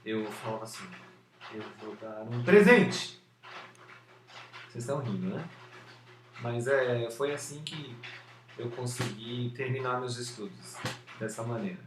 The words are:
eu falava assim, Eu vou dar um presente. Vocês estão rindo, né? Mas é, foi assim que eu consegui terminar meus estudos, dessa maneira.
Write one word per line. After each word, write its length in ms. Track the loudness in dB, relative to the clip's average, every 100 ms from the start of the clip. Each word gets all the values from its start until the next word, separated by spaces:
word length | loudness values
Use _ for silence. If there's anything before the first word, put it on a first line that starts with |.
| -2
eu 200 | -2 -2
falava 320 | -6 -6 -6
assim, 220 | -6 -10 -12 -14 -18 -20 -20 -20 -14
Eu 100 | -10 -10 -10
vou 160 | -12 -10
dar 280 | -10 -8
um 200 | -4 -2
presente. 800 | 10 12 12 12 10 2 -4 -10 -20 -20 -16 -14 -16 -18 -20 -20 -20 -20 -20 -18 -16 -16 -14
Vocês 140 | -8
estão 160 | -2 -2
rindo, 360 | 0 -2 -2 -4
né? 120 | -6 -12 -18 -18 -20 -20 -20 -20 -20 -8
Mas 260 | -4 -2 4
é, 420 | 4 6 2 0
foi 240 | 0 -2
assim 300 | -2 -6 -8
que 320 | -8 -8 -10 -12 -14 -16 -18 -20 -20 -8
eu 120 | -6
consegui 800 | -4 -6 -2 -4 -4 -6 -4 -4 -4
terminar 440 | -2 0 0 0
meus 180 | -2 -4
estudos, 580 | -6 -8 -10 -10 -16 -8 -8 -8 -12 -8
dessa 240 | -6 -4
maneira. 360 | -4 -2 -4 -6